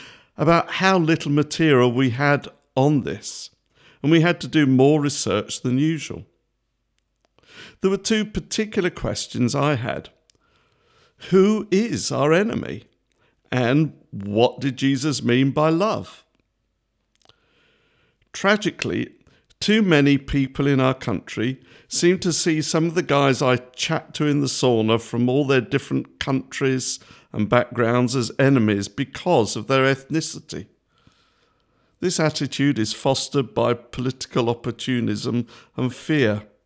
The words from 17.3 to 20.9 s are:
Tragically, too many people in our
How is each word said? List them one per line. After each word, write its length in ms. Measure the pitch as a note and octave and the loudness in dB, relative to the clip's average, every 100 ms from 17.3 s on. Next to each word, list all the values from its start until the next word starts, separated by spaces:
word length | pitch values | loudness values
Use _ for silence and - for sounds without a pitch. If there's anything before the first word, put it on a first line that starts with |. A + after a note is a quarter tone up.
| _ _ _ _ _ _ _ _ _ _ | _ _ _ _ _ _ _ _ _ _
Tragically, 800 | - G3 G#3 F3+ - A2+ F2 - - _ _ _ _ | -4 0 0 -2 -6 -4 -4 -6 -12 _ _ _ _
too 240 | - G#3+ | 0 2
many 340 | G3 D3+ C#3+ C#3 | 4 4 4 2
people 480 | C#3 C#3 C3 - C#3 | 0 -2 -2 -2 0
in 140 | C3+ | 2
our 160 | C3 | 2